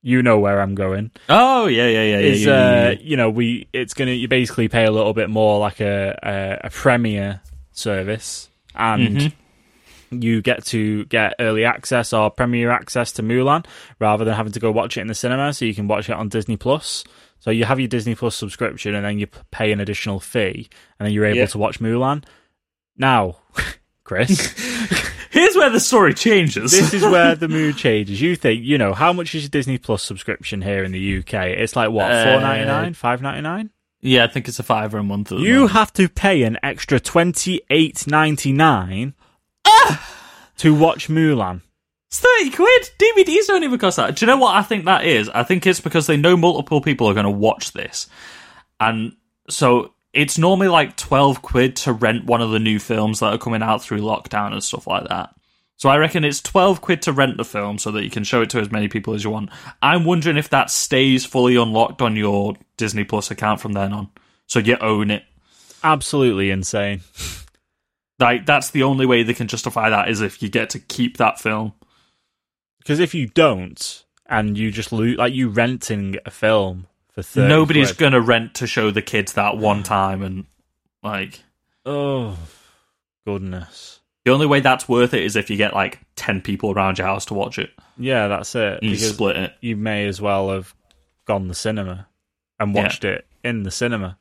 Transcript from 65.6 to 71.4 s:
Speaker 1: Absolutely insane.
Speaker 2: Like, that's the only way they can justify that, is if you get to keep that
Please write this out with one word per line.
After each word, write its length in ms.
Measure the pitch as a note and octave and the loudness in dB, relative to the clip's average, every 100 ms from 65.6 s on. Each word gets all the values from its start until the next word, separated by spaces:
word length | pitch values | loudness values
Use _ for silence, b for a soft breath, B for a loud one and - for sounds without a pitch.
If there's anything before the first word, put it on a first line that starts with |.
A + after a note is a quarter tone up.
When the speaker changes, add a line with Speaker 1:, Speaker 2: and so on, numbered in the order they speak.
| b b | b b
Speaker 1:
Absolutely 680 | D#3+ D3+ - D3 B2+ G2 G2 | 0 0 0 0 2 2 0
insane. 500 | F#2+ F2+ G#2+ G2+ G2 - B B B B _ _ _ _ _ _ _ | -2 -4 -4 -4 -6 -12 B B B B _ _ _ _ _ _ _
Speaker 2:
Like, 260 | B2 B2 | 2 2
that's 240 | G2 C#3+ - | 2 0 0
the 120 | D3 | 0
only 240 | C3 C3+ C3 | 0 2 2
way 160 | A#2+ | 2
they 100 | A2+ | 2
can 140 | A#2+ A2 | -2 -6
justify 400 | G#2+ - A2+ A2 | -6 -6 -2 0
that, 220 | G#2+ G2 | 0 0
is 100 | G#2+ | -2
if 220 | G2+ - | -4 -6
you 80 | G#2 | -4
get 180 | A2+ A2+ | -4 -4
to 80 | - | -10
keep 380 | _ - B2 - | _ -4 -4 0
that 240 | A2 - | -2 0